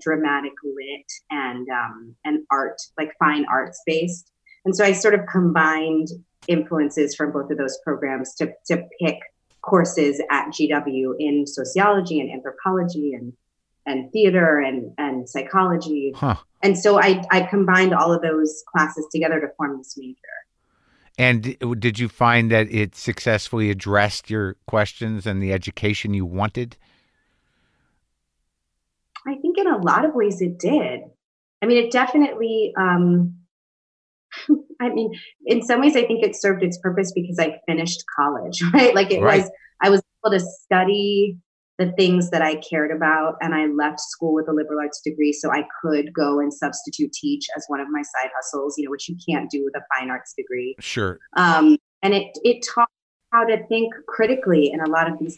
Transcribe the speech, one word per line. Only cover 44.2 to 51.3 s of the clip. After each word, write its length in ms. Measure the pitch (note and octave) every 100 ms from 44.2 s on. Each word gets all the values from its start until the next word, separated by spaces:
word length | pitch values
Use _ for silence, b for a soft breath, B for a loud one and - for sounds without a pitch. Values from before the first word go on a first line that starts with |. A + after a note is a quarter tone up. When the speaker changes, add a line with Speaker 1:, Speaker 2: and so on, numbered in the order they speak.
| E3
Speaker 1:
with 140 | D#3 D#3
a 60 |
liberal 260 | D3+ D3+ D3+
arts 220 | D3 -
degree 300 | D3+ D3+ D3
so 160 | D3 C#3
I 120 | C3+ - -
could 320 | D#3+ D3 D3
go 260 | E3 C#3+ C#3+
and 140 | C#3+
substitute 580 | C#3+ C#3+ - - - C#3+
teach 340 | - D3 C#3+ - D3+
as 80 | D3
one 120 | C#3
of 80 | C#3
my 120 | D3+
side 280 | C#3+ B2+ B2+ C3+
hustles, 400 | - C#3+ C#3+ C#3+
you 80 | C#3
know, 60 |
which 180 | C#3 -
you 80 | F3 -
can't 220 | D3 -
do 140 | C#3+
with 100 | C#3 C#3
a 60 | - C3
fine 140 | C3
arts 220 | B2+ - -
degree. 380 | B2+ B2 B2 C3+
Speaker 2:
Sure. 400 | - B2 G2 F2+ b